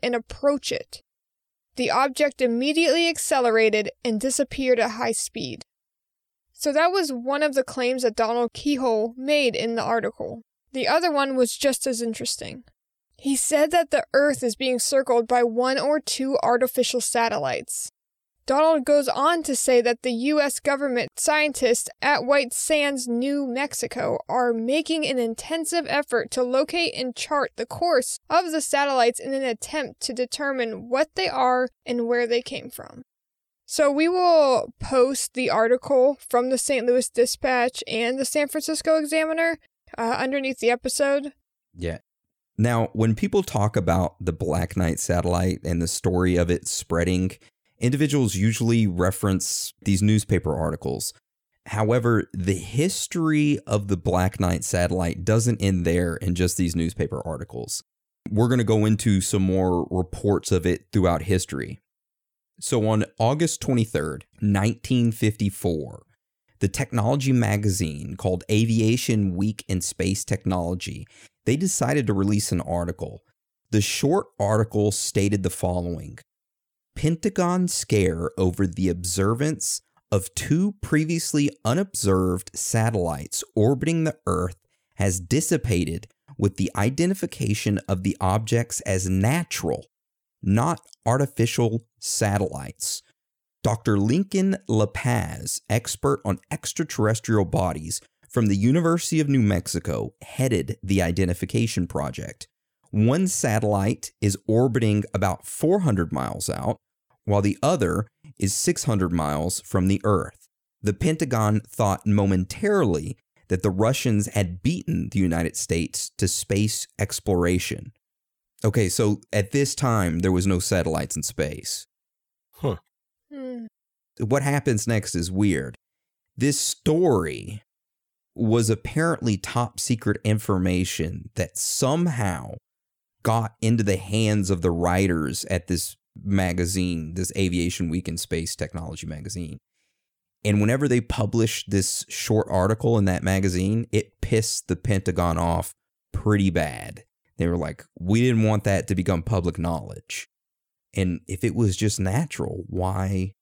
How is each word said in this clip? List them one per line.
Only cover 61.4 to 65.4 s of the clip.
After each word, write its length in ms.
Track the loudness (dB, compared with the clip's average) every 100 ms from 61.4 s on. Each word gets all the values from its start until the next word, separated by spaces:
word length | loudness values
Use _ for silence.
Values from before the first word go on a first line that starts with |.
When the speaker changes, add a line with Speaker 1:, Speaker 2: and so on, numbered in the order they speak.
| -2 -6 -8 -12 _ _ _ _ _ _ _ -12
Speaker 2:
So 260 | -2 2 4
on 160 | 2 0 0
August 440 | 0 2 0 -2
twenty-third, 640 | 0 2 2 -2 -4 -8 -14 -2
nineteen 720 | 2 4 2 0 0 2 2
fifty-four, 920 | 2 0 0